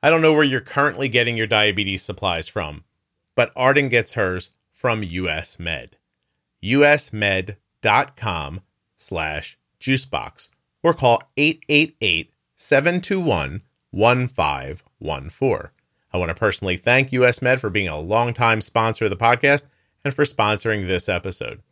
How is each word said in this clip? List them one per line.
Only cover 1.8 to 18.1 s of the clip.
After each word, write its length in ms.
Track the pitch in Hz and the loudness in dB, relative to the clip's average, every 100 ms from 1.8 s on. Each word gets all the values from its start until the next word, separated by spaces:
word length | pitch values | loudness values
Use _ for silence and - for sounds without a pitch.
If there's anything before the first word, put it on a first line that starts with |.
| 98 92 | -4 -6
supplies 420 | - 95 98 85 80 | -8 -6 -4 -4 -6
from, 380 | - 80 73 _ _ _ _ _ | -8 -8 -12 _ _ _ _ _
but 160 | - 120 - | -2 -2 2
Arden 320 | 127 139 139 | 2 4 2
gets 240 | 120 110 | 0 0
hers 400 | - 95 90 - _ _ | -2 -2 -2 -10 _ _
from 320 | _ 127 110 | _ -4 -2
U 260 | 101 87 92 | -4 -6 -4
S 300 | 78 - - | -6 -8 -12
Med. 380 | 85 78 58 _ _ _ _ _ _ _ | -8 -8 -10 _ _ _ _ _ _ _
U 240 | 92 135 | -2 4
S 280 | 147 147 - | 6 4 0
med 440 | 107 101 95 92 101 _ _ | -4 0 0 -4 -14 _ _
dot 340 | 110 110 139 _ | 2 2 0 _
com 440 | 117 85 71 87 _ _ _ _ | -6 -6 -6 -12 _ _ _ _
slash 640 | - 87 78 76 - _ _ _ | -8 -4 -4 -6 -10 _ _ _
juicebox, 720 | - 131 - - - - - _ _ _ | -2 -2 -2 -8 -10 -16 -20 _ _ _
or 100 | 165 | -2
call 260 | - 127 117 - - | 2 4 2 0 -2
eight 280 | 151 160 - | 0 -2 0
eight 280 | 147 156 _ | 2 2 _
eight, 320 | 104 82 78 _ _ _ | -2 -2 -4 _ _ _
seven 440 | - 139 151 175 | 0 2 2 -2
two 180 | 185 190 | -2 -2
one, 440 | 165 95 69 82 _ _ _ | 0 0 -2 -8 _ _ _
one 380 | 92 110 127 127 | 2 2 4 0
five 560 | - 76 69 67 78 _ _ | -2 -2 -2 -8 -14 _ _
one 320 | 80 73 69 | -8 -8 -8
four. 420 | - 135 107 - _ _ _ _ | -4 -2 -2 -6 _ _ _ _
I 60 | 90 | -4
want 100 | 87 | -4
to 60 | 80 | 0
personally 400 | 110 - 98 90 | -2 -2 -4 -2
thank 340 | - 123 131 | 2 2 2
U 160 | 127 123 | 2 2
S 160 | 120 | 2
Med 180 | 123 127 | 0 0
for 80 | 110 | 0
being 200 | 90 95 | -2 -2
a 100 | 76 | -6
longtime 640 | 82 | -2